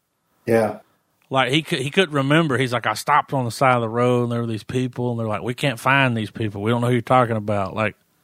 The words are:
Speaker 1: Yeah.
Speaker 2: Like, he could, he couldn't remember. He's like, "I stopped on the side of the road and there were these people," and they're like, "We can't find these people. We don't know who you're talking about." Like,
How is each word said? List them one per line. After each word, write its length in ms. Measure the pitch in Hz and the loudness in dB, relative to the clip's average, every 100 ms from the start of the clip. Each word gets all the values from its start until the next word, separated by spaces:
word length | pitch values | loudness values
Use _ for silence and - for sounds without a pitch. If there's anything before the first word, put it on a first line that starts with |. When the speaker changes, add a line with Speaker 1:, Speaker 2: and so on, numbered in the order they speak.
| _ _ _ _ - | _ _ _ _ 0
Speaker 1:
Yeah. 340 | 113 104 80 _ _ _ _ - | 2 2 -4 _ _ _ _ -4
Speaker 2:
Like, 220 | 131 123 | -2 2
he 80 | 151 | 0
could, 160 | 156 151 | 0 -4
he 100 | 131 | -2
couldn't 240 | 196 175 147 | 0 2 2
remember. 420 | 135 156 160 120 | 2 2 2 0
He's 140 | 131 | 0
like, 140 | 120 110 | -2 -2
"I 80 | |
stopped 400 | 104 - 147 - | -4 0 0 0
on 120 | 139 120 | -2 -4
the 60 | |
side 220 | - 135 123 | 2 2 2
of 60 | |
the 80 | 113 | 0
road 340 | 117 123 123 | 0 2 2
and 80 | 120 | 0
there 100 | 117 | -2
were 40 | 117 | -4
these 180 | 110 | -6
people," 460 | - 127 127 123 123 | -4 -4 -4 -4 -4
and 100 | 117 | -4
they're 60 | 113 | -4
like, 140 | 104 | -4
"We 140 | 104 127 | -6 -4
can't 240 | 143 113 | -4 0
find 360 | 131 139 131 113 | 2 4 4 0
these 140 | 104 | -4
people. 320 | - 110 101 | -6 -6 -2
We 80 | 107 | 0
don't 120 | 120 | 0
know 60 | 120 | 2
who 60 | |
you're 80 | 123 | 0
talking 340 | - 127 117 110 | 2 2 2 0
about." 380 | 104 104 95 90 | -2 -2 -4 -4
Like, 200 | 107 - _ _ | -4 -6 _ _